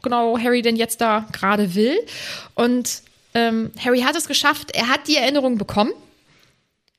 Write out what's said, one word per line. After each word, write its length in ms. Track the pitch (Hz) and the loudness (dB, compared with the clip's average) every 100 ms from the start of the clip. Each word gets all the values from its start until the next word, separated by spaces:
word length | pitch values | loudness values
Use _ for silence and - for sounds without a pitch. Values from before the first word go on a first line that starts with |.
genau 360 | 247 240 233 233 | -2 0 0 0
Harry 220 | 240 247 | 2 2
denn 140 | 233 226 | 2 0
jetzt 260 | 226 - | -2 0
da 260 | 226 214 220 | 0 0 -2
gerade 440 | - 190 208 202 185 | -4 0 2 2 2
will. 220 | 226 370 480 - - - - - | 2 2 -2 -10 -12 -12 -10 -2
Und, 460 | 240 247 233 - _ _ _ | 0 0 -2 -8 _ _ _
ähm, 380 | 233 233 226 220 - | -2 0 0 -4 -6
Harry 180 | 254 247 | 0 2
hat 140 | 262 311 | 2 0
es 120 | - | -2
geschafft, 440 | 277 285 302 - | 0 0 0 -4
er 140 | - 233 | -4 0
hat 180 | 285 294 | -2 0
die 100 | 294 | 2
Erinnerung 400 | 254 285 262 233 | 2 2 2 0
bekommen. 340 | 202 202 233 480 - _ _ _ _ _ _ _ _ | -2 0 0 -2 -12 _ _ _ _ _ _ _ _